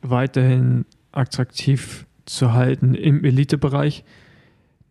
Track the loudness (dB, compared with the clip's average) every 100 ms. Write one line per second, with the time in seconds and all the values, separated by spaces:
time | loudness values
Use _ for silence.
0 | -4 -2 0 0 2 2 2 0 -4 _
1 | _ -6 -4 -4 -6 -4 -2 -2 -4 -18
2 | -20 _ -14 -2 0 2 2 2 0 2
3 | 2 2 2 2 0 0 0 0 -2 -4
4 | -16 -20 _ _ _ _ _ _ _